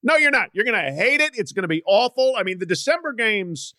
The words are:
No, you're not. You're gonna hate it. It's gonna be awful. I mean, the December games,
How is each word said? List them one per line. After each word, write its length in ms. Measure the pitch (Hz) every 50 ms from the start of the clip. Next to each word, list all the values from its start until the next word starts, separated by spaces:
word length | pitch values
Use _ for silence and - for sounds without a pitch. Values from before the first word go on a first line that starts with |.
| -
No, 140 | 262 320
you're 140 | 311 302 294
not. 200 | 285 262 196 - _
You're 120 | 175 214
gonna 280 | 247 233 202 160 135 135
hate 260 | 151 190 247 277 294
it. 120 | 302 311 269
It's 180 | 240 196 135 -
gonna 140 | 196 185 175
be 140 | 160 160 165
awful. 480 | - 196 208 247 247 - - 262 262 262
I 80 | 233 190
mean, 140 | 190 190 180
the 80 | 190
December 460 | 165 175 - - 269 320 339 330 311 269
games, 640 | 220 233 220 214 202 190 175 165 139 - - -